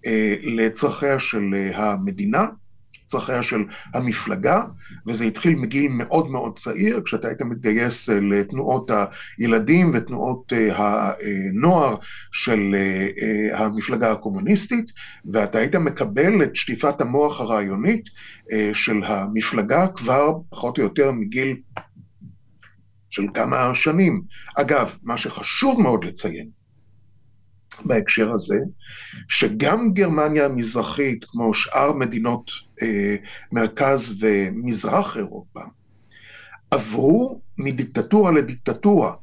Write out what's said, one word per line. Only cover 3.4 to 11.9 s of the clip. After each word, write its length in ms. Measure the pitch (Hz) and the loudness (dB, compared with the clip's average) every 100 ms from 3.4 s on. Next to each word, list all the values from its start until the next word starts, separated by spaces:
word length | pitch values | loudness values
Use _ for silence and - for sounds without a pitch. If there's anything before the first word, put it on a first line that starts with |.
של 220 | 120 113 101 - - | -2 -2 -4 -8 -8
המפלגה, 680 | 120 123 - - 98 107 185 226 - - - 110 | -4 -2 -4 -4 -2 2 2 0 -12 -20 -16 -6
וזה 180 | 113 | -2
התחיל 300 | 113 - 170 | -2 2 2
מגיל 340 | 151 120 135 143 | 2 0 0 0
מאוד 400 | 123 - 165 135 | -2 0 0 0
מאוד 280 | 131 117 - | -4 -6 -8
צעיר, 420 | 123 110 185 233 | -8 0 0 0
כשאתה 240 | - 113 117 | -4 -4 -4
היית 140 | 110 | -6
מתגייס, 680 | 120 117 117 110 120 - - | -6 -2 0 2 2 0 0
אה, 100 | 104 | 2
לתנועות 680 | 101 101 98 - 104 127 - 107 101 - - - | 2 2 0 -2 0 -2 2 0 0 -4 -16 -4
הילדים 520 | 117 113 104 170 175 | 2 2 4 6 6
ותנועות, 580 | 123 - 123 123 123 - | 2 -2 -4 -4 -4 -2
אה, 160 | 117 110 92 | 0 2 2
הנוער 1200 | 104 107 98 - 107 98 95 98 156 180 139 | 2 2 0 -4 -4 -4 -2 2 4 4 4